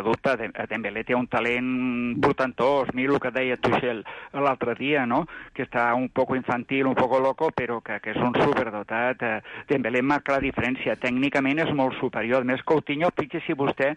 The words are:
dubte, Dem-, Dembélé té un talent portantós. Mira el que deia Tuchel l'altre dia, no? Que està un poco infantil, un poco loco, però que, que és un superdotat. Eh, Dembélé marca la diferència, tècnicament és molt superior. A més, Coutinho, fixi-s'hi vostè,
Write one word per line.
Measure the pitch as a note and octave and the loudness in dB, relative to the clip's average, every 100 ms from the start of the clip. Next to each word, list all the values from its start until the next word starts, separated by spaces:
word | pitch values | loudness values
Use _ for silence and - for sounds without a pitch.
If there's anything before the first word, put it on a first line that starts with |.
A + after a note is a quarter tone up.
dubte, | G2+ A2+ C#3 B2 | 0 0 0 0
Dem-, | A2 - G#2+ | -2 -6 -6
Dembélé | A2 G#2 G#2 | -4 -4 -6
té | A2+ | -2
un | B2 B2 | 0 0
talent | A#2+ A#2 A#2+ B2+ B2+ B2+ A#2+ A#2+ A#2+ | -2 0 0 -2 -2 -2 -2 -2 0
portantós. | C#3+ C#3 C3 - A#2+ C#3+ B2+ | 0 2 -2 2 2 2 0
Mira | B2 C3 | -2 0
el | C#3 | 2
que | B2+ | 0
deia | B2 C3 A#2+ | -2 -2 0
Tuchel | - - B2 A2+ F#2+ - - | 0 2 0 -4 -8 -14 -10
l'altre | C#3 C#3+ C3 A#2+ | -2 0 0 -2
dia, | A#2 C3 D3 A#2+ | -2 0 0 2
no? | B2+ E3+ - - | 0 -2 -8 -14
Que | - | -8
està | B2+ B2+ A#2+ | -4 0 2
un | B2 B2+ | 2 0
poco | - B2+ | 0 2
infantil, | C3 B2+ B2 - C3+ C3+ | 0 0 -2 0 0 2
un | B2+ | 2
poco | C3 C3 | 4 4
loco, | C3+ B2+ D#3+ | 2 2 0
però | - A#2+ A#2 | 0 -2 -4
que, | - G#2 | -4 -8
que | - | -4
és | G#2+ | 0
un | B2 | 2
superdotat. | B2 - C#3 A#2+ G#2 G2+ A2 B2 B2+ | 4 4 2 0 -4 -4 0 0 0
Eh, | A#2+ A2 - - - | -2 -4 -6 -10 -2
Dembélé | C#3 A2+ B2 | 0 2 2
marca | C3 C#3+ - | 2 2 2
la | C#3 | 0
diferència, | C3 - A#2 B2+ - A2 | 0 -2 -2 -2 -2 -2
tècnicament | B2+ B2 C#3 C#3 C3+ D3 | 0 0 0 2 2 2
és | D#3 | 0
molt | D3 C3 A#2 | 2 0 0
superior. | C3 A#2+ A2 C3 | -4 -2 0 2
A | |
més, | B2+ B2+ | 2 -2
Coutinho, | - D#3 - D3 F3 | 2 0 2 0 0
fixi-s'hi | - C#3+ E3 - | 0 -4 -4 -4
vostè, | D3+ C3+ - C#3 | 0 0 2 0